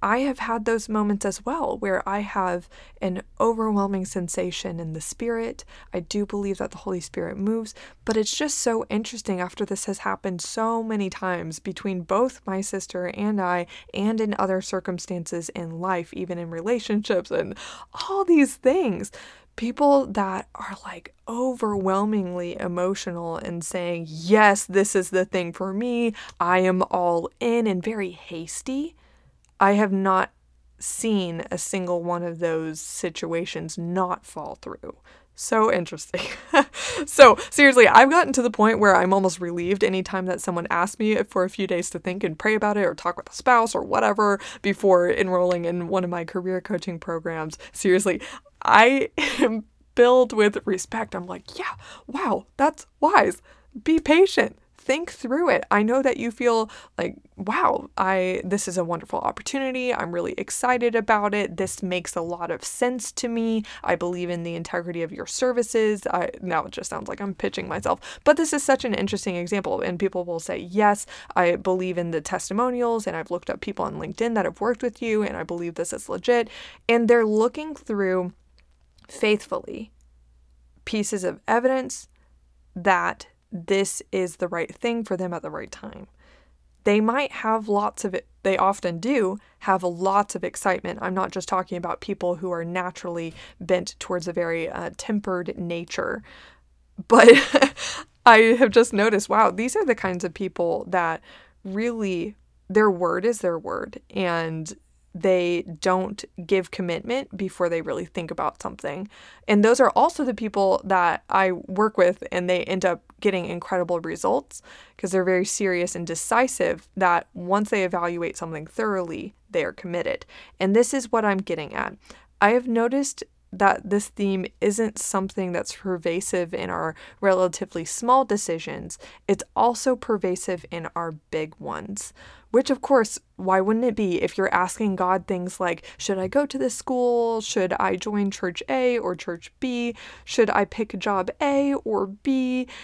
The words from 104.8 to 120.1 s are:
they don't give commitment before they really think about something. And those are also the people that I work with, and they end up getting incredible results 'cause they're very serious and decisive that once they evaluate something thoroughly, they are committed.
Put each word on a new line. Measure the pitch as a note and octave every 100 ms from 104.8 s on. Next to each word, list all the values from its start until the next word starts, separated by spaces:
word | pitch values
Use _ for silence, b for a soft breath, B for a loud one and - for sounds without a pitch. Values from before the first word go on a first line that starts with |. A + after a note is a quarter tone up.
| _ _ _ F3+
they | F#3+ F#3 F3 F3 F3 D#3+
don't | F#3+ F#3 F#3+ G#3 - - E3+
give | F#3+ F3+
commitment | - F3+ E3 A3+ B3 C#4 F#3
before | F#3+ - F3
they | E3
really | D#3+ C#3 F3
think | - E3
about | E3 D3 -
something. | - - - D3 G3+ B B B -
And | G#3
those | G#3+ B3
are | B3 -
also | D4 -
the | C4
people | G#3 A3 G3+ G3 F#3+
that | F#3 F#3+ F3 - -
I | F#3+ F#3+
work | F3+ - F#3 G#3+ G#3+
with, | F3 F#3+ -
and | F3+ F3+
they | F3+
end | - F#3+ F3+
up | E3+ - _
getting | G#3 F#3 F3
incredible | F3 - F#3 F3 F3
results | E3 E3+ F#3 A#3+ - - B B B -
'cause | F#3+
they're | F#3
very | F#3 F#3 F#3+
serious | - G3 F3 F3 E3+
and | E3+
decisive | E3 - A3+ B3+ - F3 E3+ - -
that | F#3 E3+ -
once | - F3 G3+ G#3+
they | G#3
evaluate | F#3 F3+ F3 F3 E3+ -
something | E3 D#3+ D#3+
thoroughly, | - A3 G3 F3 E3 - - _
they | F3+
are | -
committed. | - F3 F3 -